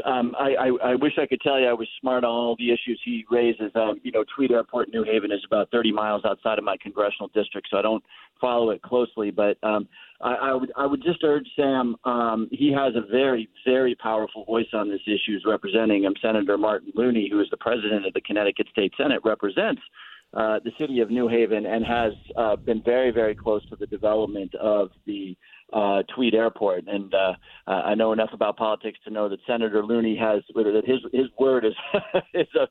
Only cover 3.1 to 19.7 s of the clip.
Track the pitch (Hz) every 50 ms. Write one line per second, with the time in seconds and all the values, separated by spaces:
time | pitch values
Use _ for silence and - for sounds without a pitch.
3.1 | 120 113 110 - 120 120 120 117 113 - 110 101 - 113 110 107 101 104 - 123
4.1 | 113 110 107 - - - 135 123 120 117 113 - - 120 113 - 113 113 107 107
5.1 | 110 110 98 104 101 98 - - - 104 101 - - 117 113 110 104 107 107 107
6.1 | 107 104 - 104 98 - - 113 107 104 104 104 95 - - 107 101 104 104 104
7.1 | - - 104 95 - 107 98 - - 101 - - 104 98 101 110 113 104 - _
8.1 | - - - _ _ - - 123 120 120 117 110 101 - - - 123 123 120 -
9.1 | - 113 104 104 92 101 104 104 98 - - 107 107 104 98 - - - - -
10.1 | - - - 120 123 107 131 135 131 127 127 123 - 135 139 143 143 135 139 170
11.1 | 170 - 160 151 147 147 127 - - - 143 135 135 131 123 120 113 - - 123
12.1 | 123 120 117 117 110 110 110 107 - - 139 151 139 139 135 131 113 117 104 98
13.1 | 110 127 135 135 127 113 110 - _ - - 127 127 131 131 123 117 - - 110
14.1 | 113 110 107 - - 110 101 - 113 117 110 - - 107 101 104 101 95 - 107
15.1 | 104 98 - 110 104 92 98 107 107 98 - 98 95 113 113 110 107 98 98 95
16.1 | 101 - - 113 110 107 98 92 101 101 104 107 107 95 - 98 98 107 120 127
17.1 | 120 113 98 98 104 104 98 - - - - 113 117 117 107 104 107 101 98 92
18.1 | - 95 - - 110 104 104 101 95 - 107 - - 110 101 92 - - 139 147
19.1 | 123 95 - 110 107 - - 101 98 - 208 220